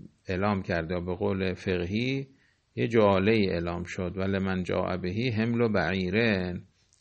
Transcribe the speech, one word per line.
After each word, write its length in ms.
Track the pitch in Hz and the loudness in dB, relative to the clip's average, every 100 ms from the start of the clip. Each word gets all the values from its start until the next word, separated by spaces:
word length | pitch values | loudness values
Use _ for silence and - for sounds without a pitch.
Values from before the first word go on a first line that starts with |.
| - _ - | -14 _ -6
اعلام 360 | 92 104 98 | -2 0 0
کرده، 380 | 92 87 80 90 | 0 -2 -2 -4
به 140 | 87 | -4
قول 400 | 90 101 95 92 | -2 -2 0 -2
فقهی 760 | 90 101 90 87 107 123 135 135 _ _ _ _ - | -2 -2 -2 -2 -2 -2 -4 -6 _ _ _ _ -4
یه 120 | 123 | 0
جعاله‌ای 640 | 113 101 98 95 113 95 | 4 6 6 4 4 2
اعلام 340 | 85 85 87 | 0 -2 -4
شد، 280 | 85 - 90 95 | -6 -6 -6 -4
«ولمن 460 | 95 98 95 92 | -2 0 0 -2
جاء 340 | 90 92 90 90 | -2 -2 -2 -2
به 360 | 90 101 127 107 | -4 -2 -2 0
حمل 320 | 113 117 117 | 0 2 2
بعیرن»، 920 | 101 80 95 90 101 117 98 90 90 - _ _ _ | 2 0 0 0 2 2 2 -2 -6 -12 _ _ _